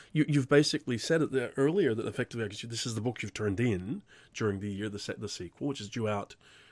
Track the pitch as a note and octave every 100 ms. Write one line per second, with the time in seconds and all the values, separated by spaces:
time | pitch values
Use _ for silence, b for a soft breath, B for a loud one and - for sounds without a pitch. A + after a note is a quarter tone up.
0 | b D#3 D#3 D3 B2+ D3 D3 D3+ - A#2
1 | - D#3+ C#3 C3 A#2+ - C#3+ F#3+ C#3+ A2
2 | A2+ A2+ A#2+ A#2+ G#2 G2+ A#2+ A2+ B2 A2
3 | A#2 - G#2 - G#2+ F#2+ A#2+ F#2 F#2+ G3
4 | - b b - A2 G2 G#2 G2 G#2+ G2+
5 | - - G#2 - F2 - C#3+ C3+ G#2 A#2+
6 | G#2+ G2+ - - b b b